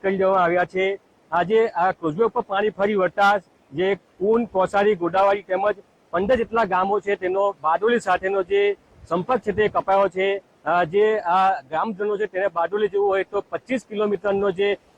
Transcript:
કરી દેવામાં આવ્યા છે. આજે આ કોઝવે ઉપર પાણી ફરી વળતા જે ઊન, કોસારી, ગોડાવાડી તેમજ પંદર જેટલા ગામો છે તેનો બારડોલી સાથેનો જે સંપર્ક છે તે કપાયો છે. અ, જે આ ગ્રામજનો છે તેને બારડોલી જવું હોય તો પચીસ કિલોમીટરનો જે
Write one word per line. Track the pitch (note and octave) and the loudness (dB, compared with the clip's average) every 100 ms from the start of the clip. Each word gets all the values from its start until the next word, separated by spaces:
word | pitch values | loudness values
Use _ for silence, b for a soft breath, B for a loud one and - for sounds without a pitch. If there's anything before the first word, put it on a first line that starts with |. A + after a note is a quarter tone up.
કરી | G3 F#3+ | -4 0
દેવામાં | F#3+ F#3+ | 2 2
આવ્યા | F3 F3 F3+ | 2 0 -2
છે. | F#3 F#3+ G3 _ _ _ | -2 -2 -4 _ _ _
આજે | E3+ F3 A3 A3+ | -4 2 2 2
આ | - F#3 | 0 -2
કોઝવે | F3+ E3 D3+ A#3 | 0 -6 0 -2
ઉપર | B3 | -2
પાણી | - G3 G#3+ | -4 -2 -2
ફરી | - G3+ G#3 | -2 -2 0
વળતા | F#3 - G3+ G3+ - _ _ | -2 2 2 2 -4 _ _
જે | C#3 F#3 G3 _ _ | -4 -2 -2 _ _
ઊન, | G3 A3+ A#3 | 0 0 0
કોસારી, | F#3+ F3+ G3+ G#3 G3 | -2 0 2 2 2
ગોડાવાડી | E3+ F#3 G3 G3+ | 0 2 2 0
તેમજ | F#3+ F#3 G#3 G3+ _ _ _ | -2 -2 -2 -4 _ _ _
પંદર | E3+ G3+ B3+ | -4 0 0
જેટલા | A3+ A3+ | 0 -2
ગામો | G#3+ F#3 G3 G#3 | 0 0 0 -2
છે | G3+ G3+ | -2 -4
તેનો | F#3 F#3+ G3+ G3 | -2 0 0 -2
બારડોલી | D#3 A3 G#3+ A#3+ | -2 0 2 0
સાથેનો | G3 F3+ F#3 G3 | 0 -2 0 -2
જે | F3+ G3 G3+ G3 _ _ - | 0 0 0 -2 _ _ -4
સંપર્ક | F3 F3+ B3+ | -4 0 -2
છે | G#3+ | -2
તે | F#3+ G#3 | -2 0
કપાયો | F3 F3 G3 G3 | 0 0 2 2
છે. | F#3 G3 G3 - _ D3 | 0 -2 -4 -8 _ -2
અ, | F3 | 0
જે | E3+ G3 G#3+ G#3+ | 0 2 2 2
આ | F3 F#3 F#3+ F3 | 0 2 2 0
ગ્રામજનો | C3 D#3 G#3 F#3+ G#3 G3+ | -4 -4 -4 -4 -4 -4
છે | G#3 | -4
તેને | F#3 G3 | -2 -2
બારડોલી | E3+ E3+ G#3 G#3 | -2 -2 -2 -2
જવું | G3 G3+ | 0 0
હોય | F#3+ | 0
તો | F#3 G3+ | -2 -6
પચીસ | - E3+ - B3+ - | -6 -10 -4 -6 -6
કિલોમીટરનો | G#3 G#3+ G3 G#3 G3 G3+ | -4 -2 -2 -2 0 -2
જે | F3+ G3+ G3 _ | 0 -2 -2 _